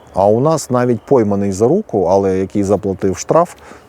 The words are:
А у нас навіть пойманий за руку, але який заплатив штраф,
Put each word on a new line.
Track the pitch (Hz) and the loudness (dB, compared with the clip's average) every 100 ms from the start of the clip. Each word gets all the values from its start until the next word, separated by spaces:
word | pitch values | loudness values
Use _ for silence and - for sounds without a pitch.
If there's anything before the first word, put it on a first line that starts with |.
| - | -10
А | - 98 | 0 2
у | 110 | 2
нас | 143 160 - | 2 -2 -2
навіть | 123 123 117 | -2 0 -2
пойманий | - 139 104 101 101 | 0 2 2 0 -2
за | 95 117 | 0 0
руку, | 180 214 110 85 | 0 -2 -2 0
але | 98 98 95 | 2 2 -2
який | 95 104 | -2 -4
заплатив | 98 101 98 92 98 90 | -2 -2 -2 -4 -4 -4
штраф, | - 156 175 - - - | 0 0 0 -4 -20 -20